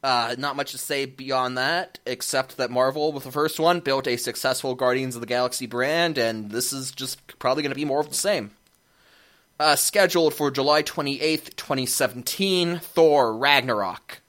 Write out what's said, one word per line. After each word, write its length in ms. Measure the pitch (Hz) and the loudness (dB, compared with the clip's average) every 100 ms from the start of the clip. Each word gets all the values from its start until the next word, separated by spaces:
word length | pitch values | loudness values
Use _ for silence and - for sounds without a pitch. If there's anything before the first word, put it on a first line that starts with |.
uh, 340 | 135 123 117 123 | 0 0 0 -4
not 160 | 143 | -4
much 180 | 139 139 | -4 -6
to 60 | 131 | -8
say 260 | - 143 135 | -6 -4 -4
beyond 500 | 131 131 131 127 127 | -8 -4 -2 -2 -2
that, 420 | 135 170 185 - | -2 -2 -4 -10
except 520 | - 123 - 135 131 - | -10 -8 -4 -2 -4 -4
that 140 | 123 | -2
Marvel, 420 | 123 131 143 151 | 2 0 2 -2
with 120 | 143 | -2
the 80 | 135 | -6
first 260 | 135 156 156 | -2 -2 2
one, 220 | 160 175 | 2 2
built 260 | 160 135 131 | 2 0 0
a 100 | 120 | -2
successful 580 | - - 131 127 135 | -4 -2 -2 -2 -2
Guardians 400 | 127 131 127 131 | 0 2 2 -2
of 80 | 120 | -8
the 40 | 117 | -4
Galaxy 400 | 123 127 - 123 | 0 0 -2 -6
brand, 520 | 120 131 160 170 143 | -2 0 2 0 2
and 320 | 113 110 104 | 0 -2 -6
this 220 | 110 123 | -4 -4
is 200 | 135 131 | -6 -8
just 460 | - 131 - - - | -10 -10 -10 -14 -4
probably 240 | 127 139 | -2 0
gonna 120 | 143 | -2
be 100 | 135 | -4
more 160 | 147 139 | -2 -2
of 100 | 147 | -2
the 40 | |
same. 360 | - 196 190 104 _ _ _ _ _ _ _ _ _ _ _ | -2 0 -2 -4 _ _ _ _ _ _ _ _ _ _ _
Uh, 180 | 151 143 | 4 4
scheduled 580 | - 208 185 175 160 | 2 4 4 6 2
for 160 | 147 147 | 2 0
July 320 | 135 139 151 | 2 2 2
twenty-eighth, 720 | 151 - 143 139 156 156 - - | 2 -4 -4 -2 0 -2 -4 -16
twenty 300 | - 139 127 | -4 -4 -2
seventeen, 920 | - 131 123 - - 196 185 170 175 | 0 -2 -2 -8 -2 0 2 0 -2
Thor 560 | - - 160 147 120 110 | -4 6 6 8 4 2
Ragnarok. 840 | 139 143 127 107 95 85 _ - | 4 4 4 0 -2 -6 _ -20